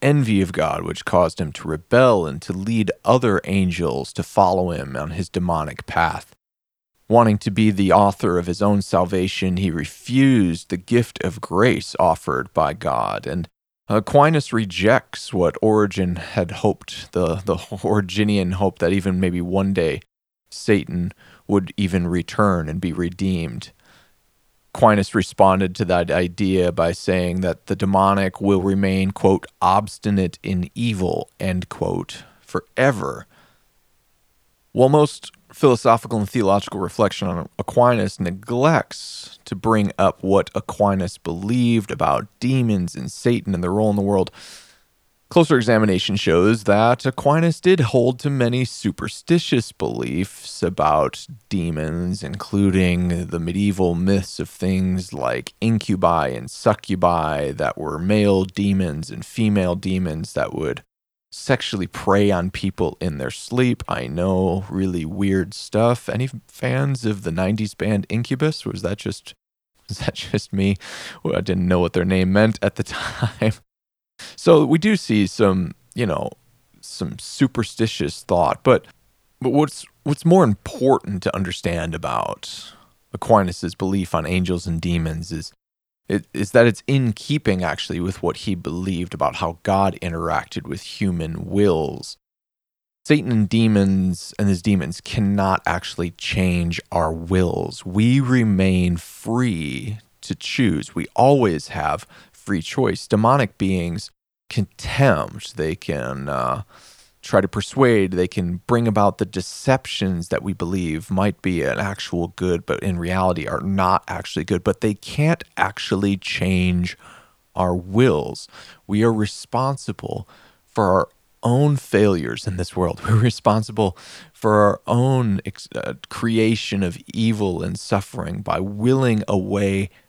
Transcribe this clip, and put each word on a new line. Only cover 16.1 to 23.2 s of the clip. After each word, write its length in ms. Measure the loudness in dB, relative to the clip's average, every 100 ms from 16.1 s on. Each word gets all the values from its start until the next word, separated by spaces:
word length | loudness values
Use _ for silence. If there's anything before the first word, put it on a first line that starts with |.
| -2
had 340 | -4 -4 -4
hoped, 640 | 0 -2 -2 -8 -16 -8
the, 240 | -2 0 -2
the 200 | -2 -4
Origenian 960 | -4 -6 0 0 0 0 0 0 0
hope 240 | 0 -2 0
that 120 | 0
even 280 | 0 0 0
maybe 200 | 0 -2
one 320 | -2 -2 0
day 280 | 0 0 -2 -8 _ _ _ _
Satan 640 | -8 0 0 0 -4 -6 -8 -20 -16 -2
would 260 | 0 0 -4
even 320 | -2 0 0
return 600 | -2 -4 0 2 2 -2
and 120 | -4
be 120 | -4
redeemed. 800 | -4 -4 -2